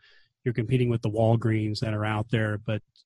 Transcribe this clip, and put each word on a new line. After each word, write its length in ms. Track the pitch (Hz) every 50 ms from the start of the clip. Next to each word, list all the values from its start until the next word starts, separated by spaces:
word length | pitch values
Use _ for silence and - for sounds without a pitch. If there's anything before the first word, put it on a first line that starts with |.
| _ _ _ - _ _ _ _ -
you're 100 | 127 117
competing 360 | - 117 107 131 127 127 120
with 120 | 120 113
the 80 | - 110
Walgreens 680 | 104 110 113 110 117 117 110 113 110 110 107 107 107 107
that 140 | - 113 107
are 120 | 107 107
out 240 | 107 107 107 107 -
there. 280 | - 113 110 107 107 104
But 260 | 104 - 110 107 - _ _ _ _